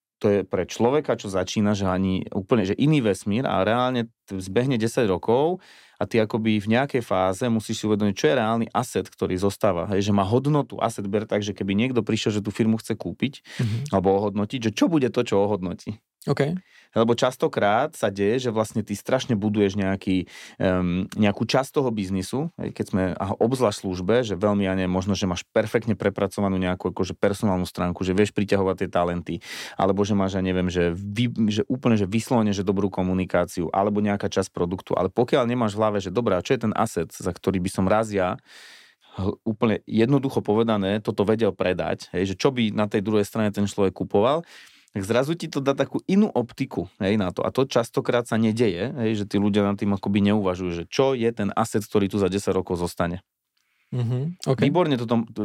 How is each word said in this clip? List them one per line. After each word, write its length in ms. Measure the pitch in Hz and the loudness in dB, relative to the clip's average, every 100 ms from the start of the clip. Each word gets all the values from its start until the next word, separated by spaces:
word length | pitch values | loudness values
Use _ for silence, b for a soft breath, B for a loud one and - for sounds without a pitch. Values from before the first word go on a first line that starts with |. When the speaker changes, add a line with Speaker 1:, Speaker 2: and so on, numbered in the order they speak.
| _ - | _ -2
Speaker 1:
to 80 | 107 | 2
je 100 | 101 85 | 2 0
pre 240 | 92 85 | -4 -4
človeka, 480 | - 117 147 147 117 | 0 2 2 0 -4
čo 160 | 107 | -2
začína, 400 | 95 92 113 104 | -4 -2 0 0
že 160 | 101 95 | 0 0
ani 400 | 92 95 92 - | 0 0 -2 -4
úplne, 320 | 104 95 120 | -6 0 2
že 160 | 95 104 | 2 2
iný 240 | 143 151 | 2 4
vesmír 400 | 110 92 107 107 | 2 0 -2 -2
a 240 | 131 95 98 | 0 0 2
reálne 400 | 117 127 127 113 _ - | 2 0 -2 -4 _ -12
t-, 80 | 98 | -10
zbehne 400 | 92 113 131 120 | -4 0 0 0
desať 320 | 113 - 110 | 0 2 0
rokov 560 | 87 - 120 156 185 B B B - | 0 2 2 2 -2 B B B -8
a 80 | 101 | -2
ty 160 | 117 | 0
akoby 400 | 107 117 110 107 | 0 0 2 2
v 160 | 101 117 | 2 2
nejakej 240 | 143 127 | 2 -2
fáze 400 | - 95 92 95 123 | 0 0 2 0 0
musíš 320 | 113 110 110 | 0 -2 -2
si 60 | 107 | 0
uvedomiť, 240 | 104 104 | 2 0
čo 160 | 98 151 | 2 2
je 80 | 135 | 2
reálny 300 | 110 113 113 | 2 0 -2
asset, 400 | 110 120 101 - | -2 -2 -4 -4
ktorý 240 | - 95 | -4 -2
zostáva, 560 | 92 98 - 107 85 85 | 0 -2 2 0 0 0
hej, 160 | 98 101 | 0 2
že 80 | |
má 80 | 101 | 2
hodnotu. 560 | 95 120 135 147 123 - | 2 2 2 0 -2 -4
Asset 320 | 98 - 101 | -4 -4 -4
ber 160 | 104 107 | -4 -2
tak, 160 | 104 | -2
že 160 | 104 98 | -2 -4
keby 160 | 98 | -2
niekto 320 | 98 123 120 104 | 0 0 0 0
prišiel, 320 | 107 117 104 | 0 0 -2
že 80 | 104 | -2
tú 80 | |
firmu 240 | - 113 110 | 0 0 0
chce 160 | - | -2
kúpiť 480 | 113 87 - 131 - B B | -8 -8 -4 -6 -6 B B
Speaker 2:
Mhm. 200 | 117 113 143 | -4 -4 -2
Speaker 1:
alebo 240 | 98 92 | 2 4
ohodnotiť, 560 | 98 104 101 101 131 110 | 4 2 -2 -4 -2 -2
že 20 | 107 | 2
čo 80 | 285 | 2
bude 240 | 160 123 | 4 2
to, 160 | 123 - | 0 2
čo 160 | 101 | 2
ohodnotí. 560 | 101 101 90 82 - 107 _ _ - | 2 0 -4 -8 -10 -14 _ _ -2
Speaker 2:
OK. 240 | 143 143 185 b b b | 0 0 -2 b b b
Speaker 1:
Lebo 260 | 113 113 117 | 0 2 2
častokrát 800 | 127 - 156 - 104 110 156 - | 0 2 -2 2 2 2 0 -2
sa 140 | 107 | -2
deje, 320 | 98 101 123 123 | 0 0 0 0
že 40 | |
vlastne 340 | 110 110 113 98 | -2 -2 -4 -4
ty 80 | |
strašne 400 | 101 - 131 - | -6 -2 -2 0
buduješ 400 | 107 107 104 98 | 0 0 2 2
nejaký, 560 | 101 95 95 - 95 87 B B - | 2 -2 -2 0 -2 -2 B B -2
em, 460 | 95 92 90 90 - 104 | 2 2 2 0 -2 0
nejakú 320 | 104 - 117 | 0 0 0
časť 220 | 131 139 | 0 0
toho 160 | 151 131 | 0 0
biznisu, 640 | 107 92 98 95 127 165 - | -2 -2 -4 -4 -4 -6 -8
hej, 140 | - - | -8 -6
keď 80 | 104 | -2
sme, 180 | 101 92 - | -2 0 -2
a 160 | 98 - | -4 0
obzvlášť 380 | 113 127 113 - | 0 2 0 0
v 40 | 101 | -4
službe, 260 | 90 92 120 | -2 0 2
že 140 | 113 90 | 0 0
veľmi, 300 | 104 101 95 | 2 2 2
ja 60 | 95 | 0
neviem, 140 | 92 | 0
možno, 260 | 92 95 95 | 0 0 0
že 80 | 92 | -2
máš 160 | 87 - | -4 -2
perfektne 480 | 113 107 120 110 101 | 0 2 0 0 -2
prepracovanú 640 | 101 - 98 - 101 92 | -2 0 -2 0 0 0
nejakú 320 | 92 90 92 | -2 -2 -4
akože 240 | 87 92 90 | -2 -4 -2
personálnu 480 | 101 98 107 92 87 | -2 0 0 0 -2
stránku, 400 | - 90 90 92 | -4 -4 -2 0
že 80 | |
vieš 220 | 92 104 - | 2 2 0
priťahovať 480 | 98 98 95 92 92 | 0 2 0 -2 -2
tie 40 | |
talenty, 440 | 90 87 87 80 85 B B B - | 0 0 -2 -6 -8 B B B 0
alebo 240 | 95 98 101 | 2 2 2
že 80 | |
máš, 240 | 101 95 95 | 2 0 0
ja 60 | 92 | 0
neviem, 240 | 92 90 | 0 0
že 240 | 87 87 | 0 0
vy-, 380 | 87 101 104 120 113 107 | -2 -4 -2 -2 0 0
že 160 | 107 - | 0 -2
úplne, 320 | 127 139 110 | 0 2 2
že 80 | 95 | 2
vyslovene, 480 | 113 - 123 107 | -2 0 2 2
že 80 | 98 | 0
dobrú 300 | 95 98 98 | 0 0 0
komunikáciu, 800 | 95 92 92 90 90 87 - 82 | 0 0 0 0 0 0 -4 -2
alebo 240 | 95 104 104 | 0 2 2
nejaká 320 | 104 101 101 | 0 0 -2
časť 240 | 101 95 | -2 -2
produktu. 400 | - 87 92 - | -2 -4 -4 -4
Ale 160 | - 92 | -2 0
pokiaľ 380 | - 123 147 117 | 0 2 2 2
nemáš 240 | 123 110 | 0 0
v 80 | 101 | 0
hlave, 160 | 107 104 | 0 0
že 160 | 95 | -2
dobrá, 240 | 101 113 92 | -2 0 0
čo 100 | - | 0
je 160 | 131 117 | 0 0
ten 40 | - | 0
asset, 340 | 113 - 82 | -2 -2 -6
za 240 | - 92 | -6 -6
ktorý 240 | - - 95 | -4 -2 0
by 120 | 90 | -2
som 160 | - 92 | 0 2
raz 260 | 107 113 | 2 0
ja 240 | 98 92 123 B B B B B B B - | 0 -2 -4 B B B B B B B -6
hl-, 220 | 95 - | -4 -4
úplne 400 | 113 110 113 98 - | -6 -2 0 0 0
jednoducho 560 | 110 117 143 135 113 | 2 4 2 0 -2
povedané 560 | 101 107 117 104 95 107 | 0 2 2 2 0 -2
toto 220 | 110 104 101 | -2 0 2
vedel 240 | 110 104 | 2 0
predať, 600 | 90 92 90 80 95 - | 0 0 0 -2 -6 -6
hej, 160 | 90 95 | -2 -2
že 60 | 92 | 0
čo 140 | 143 | 0
by 180 | 123 110 | 0 0
na 140 | 104 107 | 0 -2
tej 160 | 107 | -2
druhej 240 | 98 107 101 | 0 0 0
strane 240 | 113 107 | -2 -2
ten 160 | 101 101 | 0 -2
človek 300 | - 95 - | 0 -2 -2
kupoval, 480 | 92 101 120 156 B B B B B | 0 2 2 2 B B B B B
tak 160 | 107 98 | -6 0
zrazu 320 | 113 139 170 | 0 0 -2
ti 80 | 165 | -4
to 160 | 143 | -2
dá 80 | 139 | 0
takú 320 | 139 139 - | 0 -2 -4
inú 240 | - 190 214 | 2 2 4
optiku, 640 | - 120 - 135 - 87 - | 2 -2 -4 -6 -6 -6 -2
hej, 160 | 95 107 | 0 2
na 160 | 90 | 0
to. 160 | - - | -2 -2
A 20 | |
to 140 | - | 0
častokrát 640 | 139 123 113 - - 120 120 | 0 0 0 -2 0 0 0
sa 80 | 110 | 0
nedeje, 560 | 113 113 117 85 113 | 2 2 0 0 -4
hej, 320 | 151 110 107 | -2 -2 -2
že 20 | 101 | -2
tí 140 | 104 | 0
ľudia 240 | 104 101 | 2 4
nad 160 | 101 101 | 2 2
tým 160 | 101 95 | 0 -2
akoby 240 | 101 101 | 0 2
neuvažujú, 520 | 101 104 95 90 90 85 | 4 2 0 -2 -4 -6
že 80 | |
čo 320 | 80 - 135 131 | -2 2 2 2
je 160 | 113 | 0
ten 160 | 117 98 - | 0 -2 0
asset, 240 | 113 113 | 0 -2
ktorý 320 | 101 104 98 | 0 0 0
tu 80 | 104 | 2
za 80 | 92 | 2
desať 240 | 98 101 | 0 0
rokov 240 | 92 87 87 | 0 0 -2
zostane. 480 | 87 - 87 85 - _ _ _ _ _ _ | -2 -2 -4 -4 -12 _ _ _ _ _ _
Speaker 2:
Mhm, 520 | 127 117 127 156 180 | -4 -2 -2 -4 -4
ok. 160 | 147 123 | -2 2
Speaker 1:
Výborne 400 | 139 160 165 123 | 2 4 2 0
toto, 240 | 117 117 - 110 | 0 0 0 -4